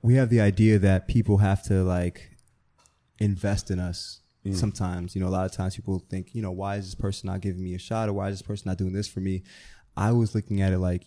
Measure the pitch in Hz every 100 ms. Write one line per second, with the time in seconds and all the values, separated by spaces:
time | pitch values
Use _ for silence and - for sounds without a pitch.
0 | 113 127 123 117 104 95 110 107 98 92
1 | - 120 110 101 101 98 - 95 92 90
2 | 90 - - _ _ _ _ _ _ _
3 | _ _ 104 95 104 98 - 90 90 87
4 | - - _ _ 98 95 104 - 92 90
5 | 87 98 92 95 92 - 92 - - 92
6 | - 95 90 117 104 90 98 101 95 95
7 | 101 98 98 95 98 90 92 90 - 113
8 | 110 98 98 98 - 104 - 92 95 95
9 | 104 - 95 92 - - - - _ -
10 | 104 120 113 113 - 101 95 92 92 90